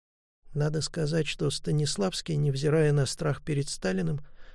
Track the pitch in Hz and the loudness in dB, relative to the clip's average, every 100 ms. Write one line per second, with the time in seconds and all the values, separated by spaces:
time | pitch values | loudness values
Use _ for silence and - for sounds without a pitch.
0 | _ _ _ _ - 147 147 156 139 - | _ _ _ _ -10 -2 0 0 -4 -2
1 | 151 165 151 - 151 - - 151 147 - | 0 0 0 0 -2 0 0 0 0 0
2 | 190 - - 151 147 135 147 160 151 147 | 0 -2 -2 0 2 2 2 4 6 4
3 | 131 - 156 139 - 143 139 - 190 185 | 2 0 -2 -2 -2 -2 -2 -2 -2 0
4 | 165 147 - - - | 0 -2 -6 -14 -14